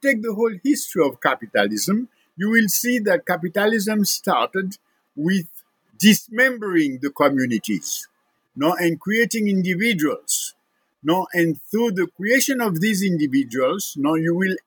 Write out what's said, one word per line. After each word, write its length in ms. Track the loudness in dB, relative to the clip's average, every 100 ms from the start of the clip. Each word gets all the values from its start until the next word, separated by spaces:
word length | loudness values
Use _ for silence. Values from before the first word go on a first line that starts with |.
take 200 | 0 0
the 120 | -2
whole 200 | 0 0 0
history 420 | 0 0 0 0 0
of 160 | 0
capitalism, 880 | -2 -2 -2 0 0 0 -2 -2 -2 _ _ -6
you 140 | 0
will 180 | 2 2
see 320 | 0 0 0
that 260 | 2 0 0
capitalism 800 | -4 -2 0 0 0 0 0 0
started 720 | -2 0 0 0 -2 -6 -8 _ _ _ -4
with 320 | -2 0 -4 -12 -20 _ _ 2
dismembering 1000 | 4 4 2 0 0 0 -2 0 0 -2
the 80 | -4
communities, 1000 | 2 2 2 0 -2 -2 -4 -4 -10 -12 _ _ _ _ -2
no, 180 | 0
and 260 | 2 0 -2
creating 480 | -2 0 0 0 0
individuals, 1080 | 0 0 0 0 0 0 -2 -4 -6 -6 -14 _ _ _ _
no, 240 | -2 -2 0
and 280 | 0 0 -2 -4
through 220 | -2 0
the 160 | 0 -4
creation 520 | -4 0 2 2 0
of 200 | 0 0
these 220 | 0 0
individuals, 920 | 0 0 2 0 0 0 0 -2 -6 -4
no, 180 | 0 0
you 200 | 0 0
will 200 | 0 -2